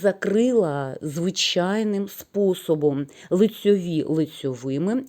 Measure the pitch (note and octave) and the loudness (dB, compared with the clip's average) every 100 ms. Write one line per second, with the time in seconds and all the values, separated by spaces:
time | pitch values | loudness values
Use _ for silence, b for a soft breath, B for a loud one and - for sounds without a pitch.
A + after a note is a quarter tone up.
0 | F#3+ - G3 G3+ B3 A#3+ E3+ C#3+ C3+ - | 0 0 0 2 4 4 2 -2 -4 -6
1 | D#3 D3 F3+ F3 - F3+ F3+ G#3+ G#3+ G3+ | -6 -2 -4 -2 -2 0 0 0 0 -2
2 | G3 - - G3+ G3+ F3+ - D#3 D3 C#3 | -4 -10 -8 0 0 0 0 2 2 0
3 | C#3 B B F3+ G#3+ - G3+ G3+ F3 D#3 | -6 B B 2 2 2 2 2 2 -2
4 | - D#3+ D3+ - C#3 B2 C3+ C#3 F3+ B3+ | 0 -2 -2 -4 -8 -6 -6 -2 -2 -2